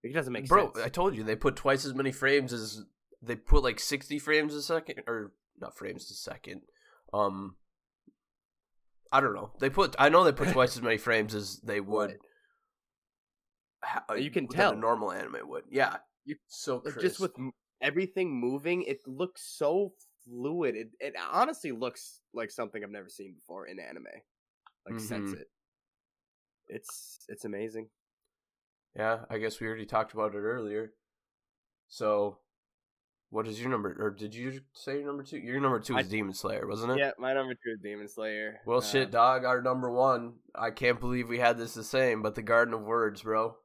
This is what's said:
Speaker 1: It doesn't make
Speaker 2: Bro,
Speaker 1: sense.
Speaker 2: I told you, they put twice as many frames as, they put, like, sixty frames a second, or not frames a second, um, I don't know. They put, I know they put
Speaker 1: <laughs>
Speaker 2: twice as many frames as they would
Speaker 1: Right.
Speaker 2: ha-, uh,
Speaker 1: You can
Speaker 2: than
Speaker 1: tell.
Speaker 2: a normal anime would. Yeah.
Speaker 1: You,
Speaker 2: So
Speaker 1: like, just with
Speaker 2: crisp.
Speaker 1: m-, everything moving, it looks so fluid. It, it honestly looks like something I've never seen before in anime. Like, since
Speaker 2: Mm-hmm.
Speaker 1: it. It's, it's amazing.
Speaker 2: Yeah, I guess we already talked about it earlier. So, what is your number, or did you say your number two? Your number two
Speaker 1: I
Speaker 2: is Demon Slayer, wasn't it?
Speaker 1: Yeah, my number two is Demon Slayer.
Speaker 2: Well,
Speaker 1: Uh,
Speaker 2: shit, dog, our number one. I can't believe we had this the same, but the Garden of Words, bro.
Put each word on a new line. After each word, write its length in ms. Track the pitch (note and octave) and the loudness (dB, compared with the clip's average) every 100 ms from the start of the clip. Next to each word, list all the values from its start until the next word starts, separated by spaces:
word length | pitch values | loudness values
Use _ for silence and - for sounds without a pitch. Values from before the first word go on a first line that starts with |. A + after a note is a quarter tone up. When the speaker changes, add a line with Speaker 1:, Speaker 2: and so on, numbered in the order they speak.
Speaker 1:
It 100 | - | -2
doesn't 180 | D#3 B2+ | -2 -2
make 140 | A#2 C3 | -4 6
Speaker 2:
Bro, 240 | F#3 D3 | 6 6
Speaker 1:
sense. 120 | - A2+ | -2 -4
Speaker 2:
I 20 | |
told 280 | - F#3 A#2 | 0 0 0
you, 60 | |
they 120 | A2 A2 | -2 2
put 200 | C#3+ - | 2 2
twice 280 | C#3 C#3 | 2 2
as 80 | C#3 | 0
many 180 | C3 C3+ | -2 -2
frames 400 | C3 C3+ C#3+ B2+ | 0 4 4 2
as, 320 | A#2+ G#2+ G#2+ G2+ _ _ - | -6 -6 -10 -16 _ _ -16
they 120 | A2+ | -8
put, 300 | A2+ - C#3 | -6 8 8
like, 160 | B2+ G#2+ | 8 0
sixty 400 | - C#3 - D3 | -2 -4 -4 -6
frames 340 | D3+ D3+ D3+ | 2 4 4
a 80 | D3 | -4
second, 400 | C#3+ E3 D#3+ D3+ A#2 | -2 -2 -2 -10 -4
or 240 | A2+ G#2 _ _ _ | -4 -6 _ _ _
not 180 | - - | -14 -10
frames 320 | G2 - - | -10 -10 -12
a 40 | |
second, 480 | G2 - - - F#2+ _ _ _ _ - | -12 -12 -12 -12 -16 _ _ _ _ -6
um, 440 | G2+ G2+ F#2+ G2 - _ _ _ _ _ _ _ _ _ _ _ _ _ _ _ | 0 0 0 -10 -14 _ _ _ _ _ _ _ _ _ _ _ _ _ _ _
I 80 | C3+ | 4
don't 140 | C3+ | 4
know. 160 | G2 G#2 - | -2 -10 -2
They 120 | C3+ | 0
put, 260 | D#3+ E3+ - | 2 2 6
I 100 | C#3+ | 8
know 160 | E3+ | 10
they 80 | F3 | 8
put 160 | C3+ - | 6 2
Speaker 1:
<laughs> 40 | |
Speaker 2:
twice 240 | C3 B2 B2 | 4 4 4
as 60 | |
many 160 | A#2 A2 | 0 2
frames 360 | - A2+ G#2+ | 4 2 2
as 240 | G#2+ G2 - | -2 -6 -10
they 160 | G#2+ G#2 | -4 -4
would 300 | G2 G#2+ G2+ | 0 0 0
Speaker 1:
Right. 80 | - _ _ _ _ _ _ _ _ _ _ _ _ _ _ _ _ | -4 _ _ _ _ _ _ _ _ _ _ _ _ _ _ _ _
Speaker 2:
ha-, 200 | - - - | -6 -6 -4
uh, 40 | |
Speaker 1:
You 160 | G#2+ C#3+ | -2 0
can 160 | - B2 | -2 -2
Speaker 2:
than 100 | C#3 | 2
Speaker 1:
tell. 160 | G3 | 4
Speaker 2:
a 40 | A2 | 4
normal 360 | A2+ A#2 G#2 | 2 2 0
anime 360 | F#2 A1+ A#1 - | -4 -6 -8 -8
would. 160 | - - | -10 -4
Yeah. 260 | C3 C3 - _ _ | 0 0 0 _ _
Speaker 1:
You, 120 | C#3 D3 _ | -14 -14 _
Speaker 2:
So 340 | - - D3 | -10 -4 -4
Speaker 1:
like, 140 | D3 B2+ | -6 -2
just 180 | F#3 - | -2 0
with 120 | F#3 | -6
Speaker 2:
crisp. 40 | - C3 | -4 -10
Speaker 1:
m-, 60 | - _ _ | -10 _ _
everything 520 | C3+ D3+ F#3 F#3+ F#3 | 0 0 -2 0 -2
moving, 500 | C3 B2 C#3 D3+ F3+ | 0 0 0 0 -2
it 160 | - C#3 C3+ | -2 -6 -8
looks 360 | C3 F3+ - | -6 -6 -6
so 500 | - - D3 F3+ G3+ _ - _ | -16 -2 0 2 0 _ -20 _
fluid. 520 | A#2+ A#2+ C3+ E3+ C#3+ G#2+ | -16 -6 -4 0 -2 -2
It, 120 | A2+ _ | -10 _
it 140 | C#3 F2+ F2 | -10 -8 -2
honestly 400 | F3+ C4 D4+ D#3+ | 2 2 0 -8
looks 480 | A#2 B2 - - - _ | -4 -6 -6 -20 -20 _
like 160 | A#2 A2 | -10 -8
something 320 | - A2 G#2+ | -6 -8 -8
I've 60 | G#2 | -10
never 180 | G#2 F#2 | -12 -16
seen 260 | - G2 | -18 -18
before 320 | F2+ - F#2 F2 | -18 -18 -16 -14
in 120 | F#2+ | -14
anime. 240 | C#2 D#2 G#1+ - _ _ _ _ - _ - | -14 -16 -16 -20 _ _ _ _ -20 _ -14
Like, 120 | A2+ | -10
since 300 | G#2+ G#2+ G2+ | -8 -6 -6
Speaker 2:
Mm-hmm. 100 | F2 | -8
Speaker 1:
it. 60 | - _ _ _ _ _ _ _ _ _ _ _ _ | -14 _ _ _ _ _ _ _ _ _ _ _ _
It's, 500 | - - - - - - | -14 -14 -16 -16 -20 -18
it's 160 | G#2 | -12
amazing. 440 | A2 G2+ A2 A2+ A2 _ _ _ _ _ _ _ _ _ _ - | -10 -8 -8 -8 -12 _ _ _ _ _ _ _ _ _ _ -4
Speaker 2:
Yeah, 240 | A2 A2+ - | -2 -2 -4
I 100 | A2+ | -4
guess 220 | A2+ - | -4 -4
we 60 | A2 | -6
already 200 | A2+ G#2 | -6 -2
talked 260 | A2 G#2+ | -2 -2
about 200 | A2 G#2+ | -2 -2
it 40 | G2+ | -2
earlier. 540 | G#2+ B2 G#2+ G#2+ A2 _ _ _ _ _ _ _ _ _ _ | -4 -4 -4 -4 -6 _ _ _ _ _ _ _ _ _ _
So, 500 | - G#2+ G#2 G2+ F#2 _ _ _ _ _ _ _ _ _ | -2 2 4 2 -2 _ _ _ _ _ _ _ _ _
what 160 | A2 A2 | -4 -4
is 120 | G#2+ | -4
your 100 | B2 | -2
number, 260 | B2 G#2 - | -2 -2 -2
or 120 | G#2+ | -4
did 240 | G2 G#2+ | -2 -10
you 260 | A2+ B2+ C3+ _ | -8 -10 -10 _
say 220 | - - C#3+ | -14 -6 -6
your 80 | C#3+ | -4
number 160 | C#3+ | -8
two? 160 | C#3 E3 | -10 -12
Your 220 | - C3 | -4 0
number 180 | C#3 A#2+ | 2 2
two 160 | G#2+ B2 | 0 -2
Speaker 1:
I 40 | |
Speaker 2:
is 80 | F#2+ | 0
Demon 260 | G#2+ G2 | -2 -4
Slayer, 320 | F#2 G2 G#2 G2+ | -4 -4 -4 -4
wasn't 260 | G#2 A#2 | -4 -2
it? 60 | C3+ | 0
Speaker 1:
Yeah, 120 | C#3 - | 0 -2
my 140 | B2+ | -2
number 220 | C3+ C3 | 0 -2
two 180 | B2 A#2+ | -6 -8
is 60 | A2 | -8
Demon 260 | G2+ G#2 G#2 | -10 -10 -12
Slayer. 520 | A2+ A2 G#2+ G#2+ A2 - | -8 -6 -4 -8 -8 0
Speaker 2:
Well, 120 | B2 | 0
Speaker 1:
Uh, 40 | |
Speaker 2:
shit, 280 | A#2+ C#3 B2 | 2 0 2
dog, 340 | A#2 A#2+ C3 | 6 6 6
our 160 | B2+ B2+ | 2 2
number 280 | B2 B2+ B2+ | 2 0 0
one. 440 | B2 C3 B2 A#2 A#2 _ | 4 4 4 -2 -14 _
I 160 | - A#2 | -4 -4
can't 280 | A2 A#2+ A#2 | 2 2 2
believe 280 | B2 B2 A#2 | 0 -2 -2
we 100 | A#2+ | 4
had 180 | A#2+ A#2+ | 4 4
this 160 | A#2 | -2
the 100 | A2+ | -8
same, 380 | A2 C3+ C3 A2 | -2 2 4 4
but 120 | G#2+ | 0
the 80 | G#2+ | -2
Garden 320 | A2 A#2 A#2+ | 4 4 4
of 80 | A2+ | 0
Words, 400 | G#2 A#2 A2 G2 | 0 0 0 -2
bro. 340 | A2 A2 A2+ - | -2 0 0 -4